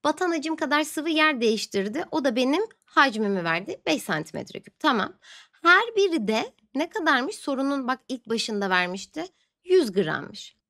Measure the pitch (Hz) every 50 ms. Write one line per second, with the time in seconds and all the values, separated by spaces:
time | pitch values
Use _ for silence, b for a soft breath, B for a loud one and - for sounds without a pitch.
0 | _ 294 302 - 370 359 339 330 269 320 320 311 320 269 285 294 311 302 - 330
1 | 285 339 320 311 311 311 302 240 233 220 226 202 - - - 202 190 208 214 302
2 | - - - 311 254 277 220 240 254 254 285 349 440 440 - _ _ _ - 330
3 | 285 269 214 220 220 202 202 190 170 170 160 170 190 - - - _ - 311 247
4 | - - 180 151 156 - - - - - - - - - _ _ - 311 349 330
5 | - 359 - _ B B B B B B B B B 330 349 381 453 466 466 427
6 | 392 381 330 311 214 190 220 220 247 - _ _ _ _ _ 262 311 339 - 440
7 | 339 320 285 247 247 330 427 - - - 277 247 269 277 285 277 254 240 262 254
8 | _ _ 262 240 _ - 226 226 - - 220 202 202 190 185 180 180 180 185 190
9 | - - _ 302 330 370 _ _ _ _ _ _ _ 359 359 370 311 220 170 190
10 | 170 156 156 - 139 - 214 - - - _ _ _